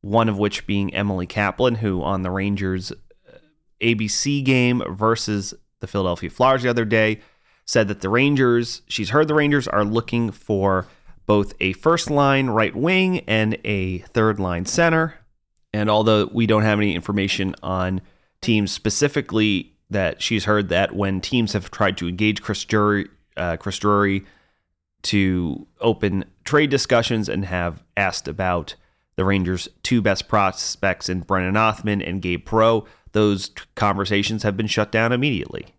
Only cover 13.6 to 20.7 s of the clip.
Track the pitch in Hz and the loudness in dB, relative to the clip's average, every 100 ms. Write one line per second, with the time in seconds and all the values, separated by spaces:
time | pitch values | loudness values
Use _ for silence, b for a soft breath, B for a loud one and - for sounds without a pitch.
13.6 | - 101 92 90 - - 110 101 92 87 | -4 -4 -2 -6 -4 0 2 0 -2 -2
14.6 | 95 - 170 160 160 - _ _ _ _ | -2 2 2 2 0 -6 _ _ _ _
15.6 | _ 107 107 107 110 107 101 113 113 107 | _ -2 2 4 4 4 2 0 2 4
16.6 | 107 104 104 87 87 104 98 - 95 - | 4 2 0 -2 -2 -2 0 -2 -4 -6
17.6 | 92 92 92 95 b b b b - 110 | -6 -2 -2 -4 b b b b 0 2
18.6 | 98 - 110 - 143 143 - 104 110 95 | 2 -2 -4 0 0 0 -2 0 2 0
19.6 | - _ _ 101 90 - - 113 98 104 | -4 _ _ -2 -2 -4 -2 -2 2 0
20.6 | 98 | 2